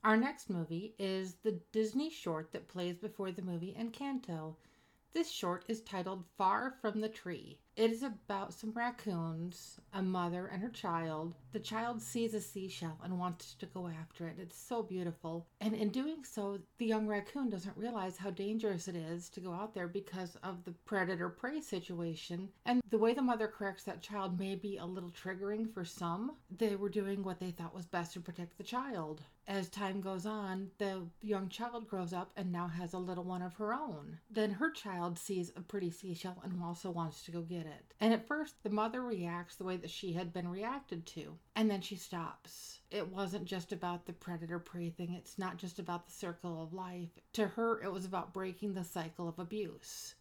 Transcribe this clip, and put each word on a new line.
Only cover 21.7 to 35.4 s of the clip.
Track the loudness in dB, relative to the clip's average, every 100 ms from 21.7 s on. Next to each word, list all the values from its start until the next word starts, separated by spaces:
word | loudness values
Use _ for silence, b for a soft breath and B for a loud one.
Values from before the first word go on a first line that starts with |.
| -4 -2 -2 0 -2 -4 -4 -4 B 4
And | 4 6
the | 8
way | 8
the | 8
mother | 6 4 2
corrects | 2 -2 0
that | -6 -6
child | -4 0 2 2
may | 0 0
be | -2 -2
a | -2
little | -4 -6
triggering | -6 -4 -2 0 2 0
for | 0 -4
some. | -2 0 2 0 -4 -12 2
They | 4 4
were | 2
doing | 2 2 2
what | 0 -2
they | -4
thought | -4 -6 -6
was | -2
best | -2 -2
to | -4
protect | -8 -6 -8 -8
the |
child. | -2 -2 0 -2 -2 -4 -10 -16 -2
As | 0 0
time | 0 0 0
goes | 0 -2 -2
on, | -2 0 -2 -4 -2
the | 0 0 -6 -8
young | 0 2 2
child | -2 -4 -4 -2
grows | -2 0
up | 0 -2 -2
and | 0
now | 2 0
has | 0 -2
a | -2
little | -2 -2
one | 0 -2
of | -2
her | -2 0
own. | 2 0 -4 -8 -12 -4
Then | 2 2
her | 4 2
child | 2 -4 0 0 0
sees | 0 0